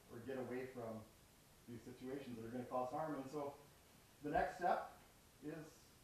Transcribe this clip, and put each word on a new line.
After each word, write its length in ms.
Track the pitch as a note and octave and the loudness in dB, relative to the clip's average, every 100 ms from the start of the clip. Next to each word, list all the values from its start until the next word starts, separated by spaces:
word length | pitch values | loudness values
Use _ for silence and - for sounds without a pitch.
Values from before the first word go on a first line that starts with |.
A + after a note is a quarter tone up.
| - | -12
or 160 | A#2 A#2 | -8 -4
get 160 | B2+ | -2
away 320 | A#2+ B2+ C3 | 0 -2 -2
from 240 | B2 A2+ A2 - - - - - - - | -4 -4 -4 -8 -16 -20 -20 -20 -18 -10
these 160 | A#2 B2+ | -10 -10
situations 500 | B2 B2+ C3 B2 A2+ | -8 -4 -4 -4 -6
that 140 | A2+ | -4
are 20 | |
gonna 160 | B2 A#2+ | -4 0
cause 220 | - - | 2 2
harm, 240 | D3 D#3 C3+ | 2 0 0
and 140 | B2+ | -2
so 220 | D3+ C#3+ - - - - - - - D3 | -2 -2 -4 -12 -20 -20 -20 -20 -6 2
the 80 | |
next 240 | E3+ - - | 4 4 6
step 400 | F3 - - - - - - - D3+ | 6 6 4 -8 -18 -20 -20 -10 -6
is 180 | D#3+ - - - - | -6 -6 -14 -20 -20